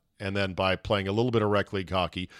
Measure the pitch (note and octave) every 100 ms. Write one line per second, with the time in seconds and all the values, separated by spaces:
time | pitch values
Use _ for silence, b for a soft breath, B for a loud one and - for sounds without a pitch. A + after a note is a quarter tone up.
0 | _ - G2 G2 F#2+ F2+ F#2+ F#2 - G#2
1 | F#2+ G#2 B2 A#2 G#2 G2+ F#2+ G2 E2+ F#2
2 | E2+ F#2 F#2